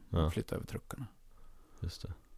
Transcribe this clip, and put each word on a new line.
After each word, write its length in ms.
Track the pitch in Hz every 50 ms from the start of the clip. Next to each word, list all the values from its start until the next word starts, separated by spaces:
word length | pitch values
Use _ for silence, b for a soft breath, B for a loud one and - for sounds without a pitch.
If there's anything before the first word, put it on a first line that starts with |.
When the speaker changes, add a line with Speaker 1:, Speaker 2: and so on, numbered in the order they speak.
| - -
Speaker 1:
Ja. 200 | - 87 80 78
Speaker 2:
Flyttade 260 | 82 - - - -
över 120 | - - -
truckarna. 380 | - - - - - - 135 101 - - - - - - - - - - - - - -
Speaker 1:
Just 220 | - 90 - -
det. 120 | - - 90 - - - -